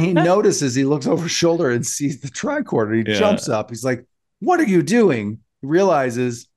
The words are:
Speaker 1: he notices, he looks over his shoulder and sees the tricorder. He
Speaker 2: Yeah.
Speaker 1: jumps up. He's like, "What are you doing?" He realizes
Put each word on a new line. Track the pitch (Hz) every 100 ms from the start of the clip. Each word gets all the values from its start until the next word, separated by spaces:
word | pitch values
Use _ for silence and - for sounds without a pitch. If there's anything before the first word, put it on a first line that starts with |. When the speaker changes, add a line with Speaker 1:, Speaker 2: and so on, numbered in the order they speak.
Speaker 1:
he | 170
notices, | 165 165 202 208 - 139 127
he |
looks | 135 147 131
over | 170
his | 165
shoulder | - 170 170 143
and | 120
sees | 120 - 143 131
the | 135
tricorder. | - 262 294 - 117 107 113
He | 110
Speaker 2:
Yeah. | 104
Speaker 1:
jumps | 107 - -
up. | 110 107
He's | 113
like, | 131 127 - _ _ _
"What | 240 349
are |
you | 277 180
doing?" | 151 240 196 117 101 110 _ _
He | 135
realizes | 170 196 151 127 117 123 117 -